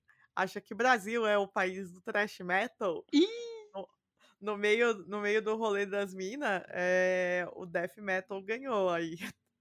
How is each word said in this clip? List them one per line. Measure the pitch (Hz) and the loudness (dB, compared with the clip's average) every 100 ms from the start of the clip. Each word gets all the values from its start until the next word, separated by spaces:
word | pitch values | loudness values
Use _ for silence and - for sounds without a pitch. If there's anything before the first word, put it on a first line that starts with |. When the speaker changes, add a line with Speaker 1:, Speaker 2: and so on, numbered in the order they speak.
| _ _ _ | _ _ _
Speaker 1:
acha | - 190 208 | -2 -2 -4
que | - | -8
o | 208 | 0
Brasil | 247 247 190 233 214 | 2 2 0 0 2
é | 208 | 2
o | 190 | 2
país | 208 185 190 185 | 0 -2 -2 -10
do | 180 | -12
thrash | 226 208 208 - | -4 -2 -2 -4
metal, | 180 185 233 - 202 160 - | -2 0 0 -2 -2 -2 2
Speaker 2:
Ih! | 294 403 466 466 453 415 | 4 4 2 -10 -12 -14
Speaker 1:
no, | 392 - _ _ _ _ _ | -14 -14 _ _ _ _ _
no | 202 208 | -6 0
meio, | 208 226 240 208 180 | 4 6 4 2 -4
no | 208 | -2
meio | 208 214 | 0 2
do | 208 220 | 2 0
rolê | 220 202 202 | 2 0 0
das | 202 196 | -2 -2
mina, | 190 185 285 254 185 - | -4 -6 -2 0 -2 -2
é, | - 180 185 185 185 180 180 175 | -2 2 4 4 2 2 0 -2
o | - | -8
death | 180 175 180 220 | -6 -4 -4 -6
metal | 202 185 190 196 | -2 -2 -2 -8
ganhou | 190 233 269 214 185 | -6 -6 -2 2 2
aí. | 170 165 170 | 2 -2 -6
<laughs> | 233 - _ _ | -10 -14 _ _